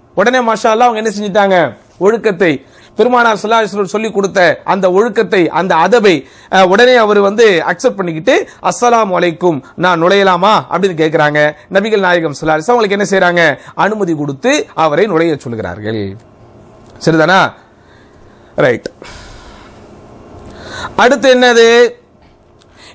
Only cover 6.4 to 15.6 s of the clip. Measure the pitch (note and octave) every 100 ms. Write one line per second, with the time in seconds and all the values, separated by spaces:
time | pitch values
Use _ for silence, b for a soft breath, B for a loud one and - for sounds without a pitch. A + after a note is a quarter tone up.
6.4 | B F#3+ F#3 G3+ B3 B3 G#3+ G3+ G3 G#3
7.4 | A3 E3+ - F3 C4 G3 F3+ D#3+ F#3+ E4
8.4 | - B F3+ E3+ A#3+ A#3 G#3+ F3 F3 D3+
9.4 | F3+ D3 B - F3+ E3+ F3 G3+ G3 F3
10.4 | G3 G3+ C3 E3+ G3 D#3+ D#3+ D#3+ D3 D3+
11.4 | D3+ D3+ B F#3+ G#3+ G#3 F#3 F3 D#3+ C#3
12.4 | D#3+ D#3 D#3 A#3+ G#3+ G3+ G3+ F#3+ F3+ F3
13.4 | E3 B2+ B - F#3 G#3+ F3 D#3 C#3+ C3+
14.4 | B3 D4 - - D#3+ D3 G#3+ D#3+ E3+ C#3+
15.4 | B2+ A2+